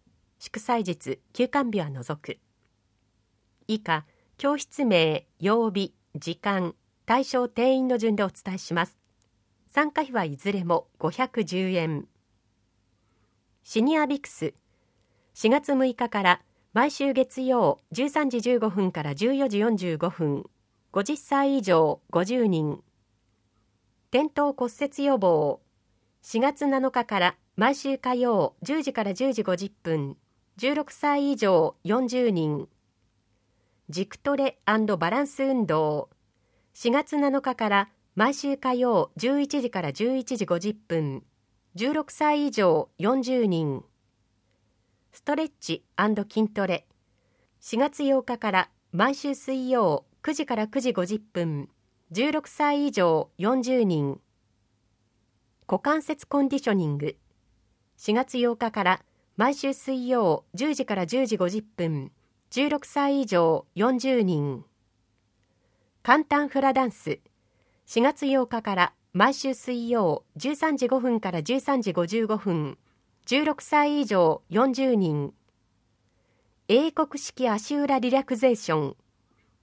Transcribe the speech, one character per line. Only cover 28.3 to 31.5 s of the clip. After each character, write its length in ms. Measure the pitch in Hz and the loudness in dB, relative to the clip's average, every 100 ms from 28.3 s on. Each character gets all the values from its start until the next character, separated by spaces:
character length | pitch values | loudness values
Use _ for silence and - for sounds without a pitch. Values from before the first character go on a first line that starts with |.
| 208 143 - | 2 0 -4
十 180 | - 311 | -6 -4
時 100 | 277 | -4
か 120 | 240 | -4
ら 100 | 202 | -4
十 180 | 180 269 | -2 -2
時 100 | 226 | -2
五 120 | 190 180 | -2 -4
十 140 | 196 _ | -6 _
分。 340 | 165 160 139 - _ _ _ - | -4 -2 -4 -10 _ _ _ -6
十 180 | 254 294 | -2 -2
六 160 | 285 | -4
歳 400 | - 294 285 285 | -4 0 0 0
以 40 | 254 | 0
上 380 | 202 | 2